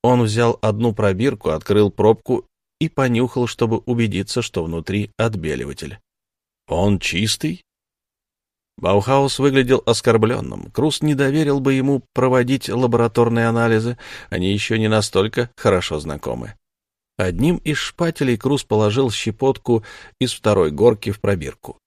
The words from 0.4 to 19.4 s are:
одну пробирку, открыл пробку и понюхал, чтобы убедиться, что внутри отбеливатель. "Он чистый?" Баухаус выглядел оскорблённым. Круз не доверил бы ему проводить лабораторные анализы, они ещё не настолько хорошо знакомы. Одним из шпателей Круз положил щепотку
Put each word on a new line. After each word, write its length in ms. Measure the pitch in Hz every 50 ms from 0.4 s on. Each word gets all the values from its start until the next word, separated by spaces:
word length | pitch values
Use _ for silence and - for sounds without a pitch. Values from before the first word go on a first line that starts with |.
| 120 117 110 -
одну 320 | - 110 107 107 117 117 104
пробирку, 560 | - 110 101 95 92 117 139 127 - - 85
открыл 420 | 78 78 - - 101 107 104 98
пробку 560 | - - 98 107 113 - _ - 127 - - _ _ _ _ _ _ _
и 100 | 160 160
понюхал, 580 | _ - 135 127 120 113 127 120 - 131 120
чтобы 320 | 117 - - 123 110 113 -
убедиться, 600 | - - 123 117 117 107 95 92 98 - - 123
что 220 | 113 - - 92 80
внутри 480 | 82 82 85 78 - 95 104 101 - _
отбеливатель. 800 | - - 113 107 90 80 78 73 62 62 69 69 - 82 71 101 - _ _ _ _ _ _ _ _ _ _ _ _ _
"Он 320 | - 78 82 95 104 101 87
чистый?" 640 | - - - 87 107 107 - - - 156 175 - _ _ _ _ _ _ _ _ _ _ _ _ _ _ _ _ _ _ _ _ _ _ _
Баухаус 600 | - - 87 98 104 101 127 135 139 139 135 - -
выглядел 420 | 131 143 131 135 127 123 131 - -
оскорблённым. 840 | - 113 - - 123 113 110 110 110 127 - - - - - 50 -
Круз 300 | _ - 135 156 143 -
не 140 | 151 151 147
доверил 440 | 131 139 135 139 156 156 143 139 139
бы 140 | 131 139 135
ему 300 | 135 131 139 139 127 _ _ _
проводить 540 | - 123 131 127 127 120 123 135 135 -
лабораторные 800 | - 101 120 127 123 113 113 117 113 - 123 117 117 117 117 113
анализы, 500 | 117 113 117 117 113 113 110 110 120 123 - - - - - - _
они 220 | 90 87 90 95
ещё 260 | 101 101 - - 110
не 120 | 110 110 107
настолько 600 | 110 110 104 - - 98 98 110 - - 120 - _
хорошо 440 | - - 113 95 90 - - 80 76
знакомы. 560 | 71 78 73 73 - - 60 62 60 78 107 _ _ _ _ _ _ _ _ _ _ _ _
Одним 400 | - 101 92 87 85 127 165 175
из 200 | - - 156 147
шпателей 600 | - - - - - 170 165 - - 147 127 120
Круз 280 | 107 - 131 147 135 -
положил 440 | _ - 107 107 104 104 131 135 120
щепотку 760 | 107 - - 113 107 _